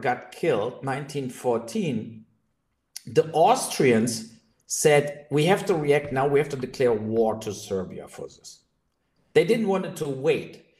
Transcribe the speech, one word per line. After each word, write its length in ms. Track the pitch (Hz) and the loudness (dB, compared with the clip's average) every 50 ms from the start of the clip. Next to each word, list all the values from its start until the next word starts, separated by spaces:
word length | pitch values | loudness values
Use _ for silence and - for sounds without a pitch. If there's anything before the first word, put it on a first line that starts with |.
got 300 | 113 127 123 123 - - | -2 -2 -2 -2 -6 -14
killed, 520 | - - 180 165 127 101 107 127 - - 135 | -8 -2 0 2 2 2 0 -2 -6 -6 -6
nineteen 460 | 135 135 143 147 143 - 143 131 117 | -6 -6 -6 -8 -8 -8 -6 -6 -6
fourteen, 960 | - - - 123 117 113 113 - - 220 185 151 120 107 - - - - - _ _ _ _ _ _ _ _ _ _ _ _ _ _ - - | -10 -4 -2 0 0 0 -2 -4 -4 -4 -2 -2 -2 -4 -6 -8 -14 -18 -20 _ _ _ _ _ _ _ _ _ _ _ _ _ _ -18 -16
the 240 | - 107 160 156 156 | 0 0 0 0 2
Austrians 1000 | - 156 170 208 262 254 - - - - 156 127 117 110 113 - - - - - - _ _ _ _ _ _ | 2 4 4 4 4 2 0 -4 -2 2 4 4 4 4 2 0 -2 -6 -8 -12 -18 _ _ _ _ _ _
said, 600 | - - - - 156 147 143 143 - - - - - | -8 -4 2 4 6 6 6 4 0 -6 -12 -8 -2
"We 160 | 139 151 151 | 0 2 4
have 180 | 180 202 196 - | 4 2 2 2
to 80 | - 185 | -2 -2
react 380 | 156 151 143 143 147 147 - | 0 2 2 2 2 2 -2
now, 160 | 127 135 139 147 | -2 0 0 2
we 100 | 143 143 | 2 2
have 120 | 156 156 | 2 0
to 60 | 143 | -4
declare 360 | 131 123 - - - 127 120 | -8 -8 -8 -2 0 2 2
war 460 | 113 104 110 107 110 113 110 110 104 - | 2 0 -2 -2 0 2 2 2 0 -2
to 160 | - 110 98 | -6 -8 -8
Serbia 520 | - - - 98 95 90 82 - - - | -8 -8 -6 -4 -4 -4 -6 -10 -14 -16
for 200 | - - - - - | -16 -14 -14 -14 -14
this." 360 | - _ - - - - _ _ _ _ _ _ _ _ _ _ _ _ _ _ | -16 _ -20 -20 -20 -20 _ _ _ _ _ _ _ _ _ _ _ _ _ _
They 120 | _ 226 165 | _ 4 4
didn't 220 | 165 240 233 214 190 | 4 2 2 2 0
want 180 | 190 185 - | 0 -2 -2
it 100 | 156 - | -6 -8
to 120 | - 156 139 | -8 -6 -6
wait, 580 | 135 131 139 165 135 101 85 - - - _ _ _ | -6 -2 0 0 0 0 -4 -10 -16 -20 _ _ _